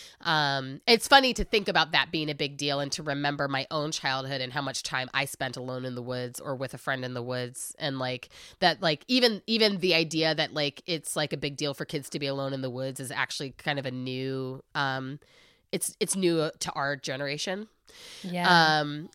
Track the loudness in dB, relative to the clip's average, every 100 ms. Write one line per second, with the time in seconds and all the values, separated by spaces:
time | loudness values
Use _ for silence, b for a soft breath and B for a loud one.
0 | B B 0 2 4 0 -4 -2 4 4
1 | 8 8 8 2 0 0 2 2 4 2
2 | 2 -2 -2 -2 -4 -2 -2 0 -2 -4
3 | -4 -2 -2 0 -2 -2 -2 -4 -2 -2
4 | -2 -2 -2 -4 -4 -4 -4 -4 -4 -4
5 | -2 -2 -2 -4 -6 -6 -6 -6 -6 -6
6 | -6 -6 -6 -8 -8 -6 -6 -6 -4 -4
7 | -4 -6 -4 -4 -6 -8 -12 -6 -4 -2
8 | -4 -4 -10 B B 2 2 4 2 0
9 | 2 4 4 2 0 4 4 4 4 4
10 | 2 2 2 2 0 0 -2 -4 -4 -4
11 | -2 -2 -2 -2 -4 -2 -4 -4 -6 -6
12 | -6 -4 -2 -2 -2 -4 -4 -4 -6 -6
13 | -4 -2 -2 -2 -8 -6 -4 -2 -4 -6
14 | -6 -4 -4 -4 -6 -8 -8 -2 -2 -2
15 | -6 -12 b b b b _ -4 -4 -2
16 | -2 2 2 4 0 -2 -6 -2 -2 -2
17 | -4 -4 -4 -4 -4 -4 -8 _ -20 B
18 | B B -6 2 8 8 8 6 2 -4
19 | -10